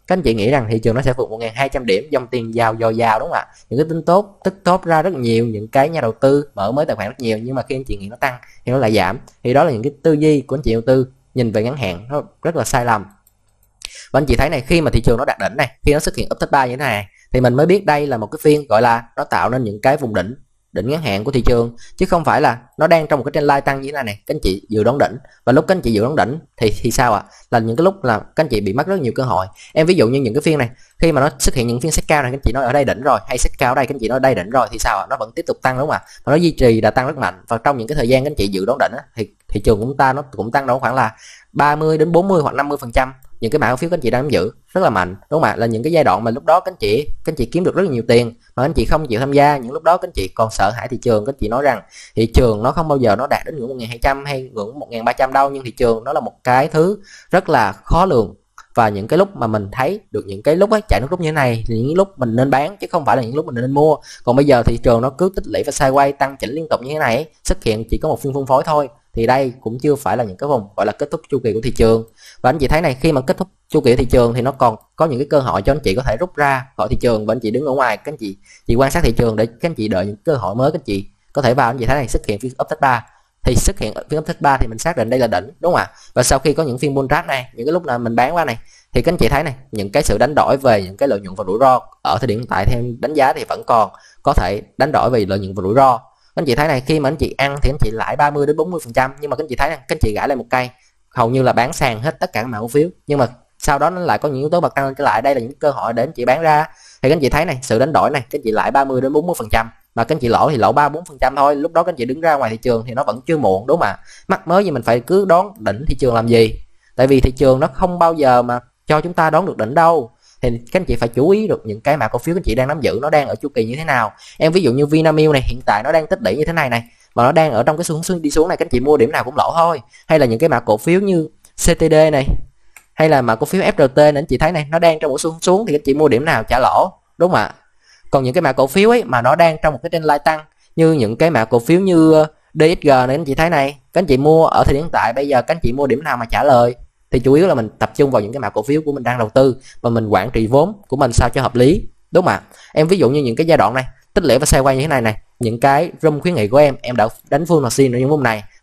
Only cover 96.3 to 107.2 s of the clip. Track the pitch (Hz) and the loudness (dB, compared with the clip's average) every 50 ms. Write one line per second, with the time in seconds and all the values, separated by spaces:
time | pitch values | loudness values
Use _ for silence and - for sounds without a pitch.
96.3 | - - 170 143 - 143 151 160 143 127 131 156 156 156 139 131 127 - 127 - | -8 -4 -2 0 0 0 0 0 -2 -2 -2 -2 -2 0 0 -2 -2 -2 -6 -6
97.3 | - - 135 139 143 143 - 127 147 151 - 107 113 110 - - 117 143 147 147 | -4 -4 -4 -4 -2 0 0 0 2 2 0 -2 -2 -4 -4 -4 0 0 0 0
98.3 | 147 147 139 147 151 160 156 185 180 156 - 117 117 131 127 135 135 - 147 143 | 2 0 0 0 0 -2 -2 -4 -4 -8 -8 -4 -2 -2 -2 -2 -4 -8 -8 -8
99.3 | 135 - 156 147 120 - 139 156 160 131 - - 170 156 - 220 208 185 190 143 | -6 -6 -6 -6 -4 -2 -2 -2 -2 -6 -6 -8 -4 -2 -2 -2 -2 -2 -2 -2
100.3 | 139 120 117 - 131 127 127 120 - _ _ _ _ _ _ _ - 127 117 117 | -2 -4 -4 -4 -2 -2 -2 -4 -8 _ _ _ _ _ _ _ -2 0 0 2
101.3 | 127 131 127 120 - 113 120 143 170 - 151 127 113 107 123 160 156 - - - | 2 2 2 2 2 2 0 -2 -2 -2 -2 -2 -2 -2 -4 -6 -4 -4 -6 -6
102.3 | - 107 117 131 113 104 113 117 - 147 160 180 - _ _ - 147 139 123 - | -4 -6 -6 -6 -6 -8 -6 -2 0 0 0 0 -4 _ _ -4 0 0 0 -2
103.3 | - _ _ _ _ - - 151 143 139 147 165 185 180 175 139 107 107 - 151 | -4 _ _ _ _ -6 -2 -2 0 2 0 0 -2 -2 -2 -2 -2 -2 -2 -4
104.3 | 135 131 143 151 175 175 156 123 - 143 139 135 131 - 139 120 98 113 127 139 | -4 -2 -2 0 0 0 0 0 -2 -2 -4 -4 -4 -2 -2 0 0 2 2 0
105.3 | 143 127 113 127 139 - 151 147 110 110 98 113 117 117 127 160 - 120 120 123 | 0 0 -2 -8 -8 -2 -2 -2 -2 -2 -4 -4 -2 -2 -4 -4 -4 -4 0 0
106.3 | 131 165 165 156 151 151 160 - - _ - - - - - 131 160 160 | 0 2 2 2 2 2 0 -2 -8 _ -20 -20 -10 -2 0 2 2 2